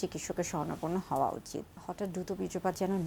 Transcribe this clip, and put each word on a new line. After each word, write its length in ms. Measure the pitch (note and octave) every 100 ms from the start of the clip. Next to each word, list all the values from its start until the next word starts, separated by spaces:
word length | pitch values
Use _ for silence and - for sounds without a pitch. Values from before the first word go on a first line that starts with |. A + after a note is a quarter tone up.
চিকিৎসকের 460 | F#3 D#3+ - F3+ E3+
শরণাপন্ন 460 | E3 D#3 D3 E3 F#3 F3+
হওয়া 200 | C3+ C3 -
উচিত। 260 | - - - -
হঠাৎ 240 | - F3+ G3
দ্রুত 160 | F3+ F3
বীর্যপাত 420 | F#3 F#3 F#3 F#3 E3+
যেন 120 | F#3 G3